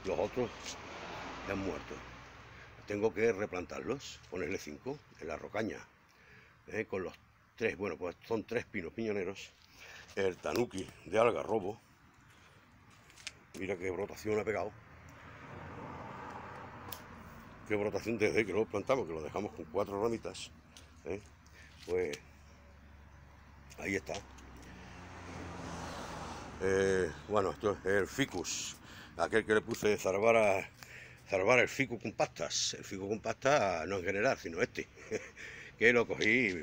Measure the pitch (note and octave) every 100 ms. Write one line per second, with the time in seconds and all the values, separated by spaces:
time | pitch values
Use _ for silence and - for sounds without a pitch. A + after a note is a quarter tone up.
0 | F#2+ D#2 G2+ B2 A#2+ - - - - -
1 | - - - - - G2 F#2+ D2 - D2+
2 | - - - - - - - - - G#2
3 | A2 G2+ A2+ F#2+ G#2 F2+ E2+ C#2 C#2+ C#3
4 | - - - F#2 E2 F#2 - D2 B2 D3
5 | - - D#2+ D2+ D2 G2+ A2 C#2 - _
6 | _ - - - - - - G#2 - G2
7 | E2+ - - _ - - A2+ D#2+ G2 D#2+
8 | F2 - - A2+ - A2+ - G#2 D#2+ -
9 | A2+ G2+ F#2 G2 - - - - - -
10 | - - F#2+ E2+ D#2+ F2 A#2+ - F2 -
11 | - G2+ A#2 E2+ C#2+ A2 F#2 A2+ - -
12 | - - - - - - - - - -
13 | - - - - - - F#2 F#2+ F#2 F2
14 | G2 - A2 G#2+ G#2+ G2+ G2 - - -
15 | - - - - - - - - - -
16 | - - - - - - - - - -
17 | - - - - - - - G#2 G#2 G2
18 | G#2+ A#2 G#2 E2 G#2+ F#2 A2 G#2 F#2+ C3
19 | E2+ D#2+ D2+ E2+ G2+ - D#2+ F#2 G2+ G2
20 | A2+ A2+ E2+ F#2+ - - - - - -
21 | D2 G2 - - - - - - - F2+
22 | E2+ D2 - - - - - - - -
23 | - - - - - - - - E2 G2
24 | - - - - - - - - - -
25 | - - - F2 - F2 E2+ E2+ - -
26 | - - - - - - F#2+ F#2+ F#2+ F#2+
27 | F2 D2+ - G#2 F#2 D2 G#2+ F2+ F#2 G2+
28 | F#2 - C#3 - - - - - - -
29 | - - E2 A2 G#2 G#2+ F#2 A2+ G#2+ G2+
30 | F#2+ F#2+ A2+ A2+ G#2+ F#2+ - - - -
31 | - - - F#2+ G2 B2+ G2+ - B2+ A#2
32 | A#2 - D3+ - D#2+ - - - - G2
33 | G2 G#2+ A2 A2 C3 C#3+ G2+ E2+ D#2+ G2
34 | F2 G2 A#2+ A#2+ E2+ E2 A#2+ - - -
35 | - A2 - - - - - - A2+ A#2+
36 | A2 F2 G2 A#2+ A2+ F2+